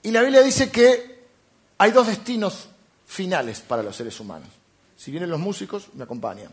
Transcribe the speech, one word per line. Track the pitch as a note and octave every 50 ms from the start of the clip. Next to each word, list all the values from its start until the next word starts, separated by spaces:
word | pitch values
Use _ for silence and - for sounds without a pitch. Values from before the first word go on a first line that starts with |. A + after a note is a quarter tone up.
| -
Y | G#3+
la | A3+ A3+
Biblia | B3 C4+ C4+ C4
dice | C4 C4+ - - C4+ -
que | - A#3 A#3+ B3+ B3+ A#3+ - - - - _ _ _ _ _ _ _ _ _ _ _
hay | _ G3 A3
dos | A3+ B3+ A#3+
destinos | A3 G3+ - - A#3 B3 A3 G#3 F#3+ - - - - _ _ _ _ _ _ _
finales | - - - F#3+ F3+ F#3 D3+ B2+ A2+ G#2 -
para | - - B2 A#2 G#2+
los | G#2 F#2+
seres | - A#2+ A2+ - -
humanos. | A2 G2+ E2+ D#2 C2 - _ _ _ _ _ _ _ _ _
Si | _ - C#3
vienen | C#3 E3 F3+ F3
los | E3 D3+
músicos, | E3+ G3+ G3 - G3 F3+ - G3+ G3 - -
me | C3+ B2+
acompañan. | - B2 A#2+ A2+ G#2+ F#2 G2+ G2+ E2